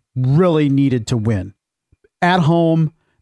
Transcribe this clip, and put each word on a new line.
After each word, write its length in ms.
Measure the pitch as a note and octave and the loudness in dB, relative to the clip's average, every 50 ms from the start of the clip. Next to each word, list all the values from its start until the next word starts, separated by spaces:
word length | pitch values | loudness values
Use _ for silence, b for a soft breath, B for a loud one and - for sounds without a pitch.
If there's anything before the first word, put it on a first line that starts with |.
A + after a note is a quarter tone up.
| _ _ - | _ _ -8
really 540 | B2+ B2+ C3 C#3 E3 F#3 F3+ D#3+ D#3 D3+ C#3 | -4 -2 0 2 2 2 2 2 2 0 0
needed 380 | C#3 C3+ C#3 C3+ B2+ B2 A2 | 0 0 0 0 -2 -2 -4
to 100 | - C3 | -4 -4
win. 360 | A2+ G#2 A2+ A2 F#2+ F#2+ G2 - _ _ _ _ _ _ _ _ _ _ _ _ - | -4 -2 -2 -4 -4 -6 -8 -14 _ _ _ _ _ _ _ _ _ _ _ _ -4
At 200 | F3+ F3 F3+ F#3 | -2 0 0 2
home, 520 | D#3+ D3+ E3+ E3+ E3 E3 E3 E3 D#3+ D3+ - _ _ _ _ _ | 2 2 2 2 2 2 2 0 0 -2 -4 _ _ _ _ _